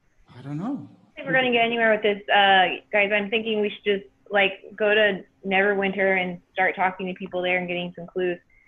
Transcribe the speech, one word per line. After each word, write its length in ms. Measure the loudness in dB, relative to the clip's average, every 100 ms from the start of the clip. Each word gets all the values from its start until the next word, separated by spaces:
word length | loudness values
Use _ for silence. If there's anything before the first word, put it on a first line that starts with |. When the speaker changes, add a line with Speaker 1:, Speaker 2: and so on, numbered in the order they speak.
| _ _ _ -18
Speaker 1:
I 40 |
don't 160 | -12 -8
know. 300 | -8 -8 -12
Speaker 2:
I 280 | -20 _ -14
think 100 | 0
we're 60 |
gonna 180 | 0 2
get 140 | 2 0
anywhere 260 | 2 2
with 120 | 2
this, 180 | 2 -2 2
uh, 480 | 4 6 6 4 0 -2
guys. 180 | 0 2
I'm 160 | 0 -2
thinking 300 | -4 -2 -2
we 100 | -2
should 120 | -2
just, 220 | -2 -2 -4 _ -2
like, 320 | 0 0 -2 -14 -2
go 180 | 2
to 300 | 4 2 0 -8 _ -2
Neverwinter 760 | 2 2 2 -2 0 0 0
and 200 | -2 -8 _
start 240 | -2 -2 0
talking 320 | -2 -2 -8
to 60 |
people 280 | -8 -8 -4
there 160 | -2 -2
and 80 | -4
getting 260 | -6 -8 -12
some 120 | -10
clues. 300 | -6 -4 -6 _ _